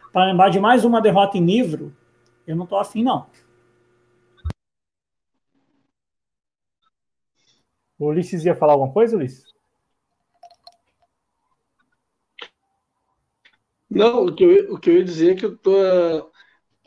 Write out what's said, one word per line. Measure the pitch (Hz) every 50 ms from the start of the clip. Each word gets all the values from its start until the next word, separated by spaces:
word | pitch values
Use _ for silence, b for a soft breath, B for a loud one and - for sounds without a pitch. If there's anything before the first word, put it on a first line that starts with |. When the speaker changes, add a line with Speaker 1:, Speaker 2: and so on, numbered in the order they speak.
| b b
Speaker 1:
pra | - 185 185
lembrar | 190 190 175 185 202
de | 170 196
mais | 196 220 254 254 202
uma | 240 233 226
derrota | 208 214 165 196 196 196 - 190
em | 170
livro, | 170 190 240 254 175 151 139 - 143 - _ _ _ _ _ _ _ _ _ _
eu | - 160 165
não | 180
tô | 175 208
afim, | 196 208 - - 214
não. | 233 262 214 131 - - _ _ _ _ _ _ _ _ _ _ _ _ _ _ _ _ _ _ _ _ _ _ - - - - _ _ _ _ _ _ _ _ _ _ _ _ _ _ _ _ _ _ _ _ _ _ _ _ _ _ _ _ _ _ _ _ _ _ _ _ _ _ _ _ _ _ _ _ _ 1077 _ _ _ _ _ _ _ _ _ _ _ _ _ _ _ _ _ _ _ _ _ -
Speaker 2:
O | 147 147
Ulisses | 151 170 175 180 - 170 156
ia | 175 -
falar | - 147 151 147
alguma | 143 135 131
coisa, | 135 202 226 226 226
Ulisses? | 196 139 123 - - _ _ _ _ _ _ _ _ _ _ _ _ _ _ _ _ _ _ _ _ - - _ _ _ - _ _ _ _ _ _ _ _ _ _ _ _ _ _ _ _ _ _ _ _ _ _ _ _ _ _ _ _ _ _ _ _ _ - - - _ _ _ _ _ _ _ _ _ _ _ _ _ _ _ _ _ _ _ _ _ _ _ _ _ _ _ _ 208
Speaker 3:
Não, | 190 208 233 240 240 196
o | 175 151
que | - 196
eu, | 175 180 202 202 - 202
o | -
que | - 175
eu | 170 185
ia | 185
dizer | 185 170 160 165 175
é | 190
que | 185 226
eu | 208 180 -
tô, | - 196 196 196
eh, | 196 185 185 180 175 170 160 156 147 - b b b b b b _ _ _ _ _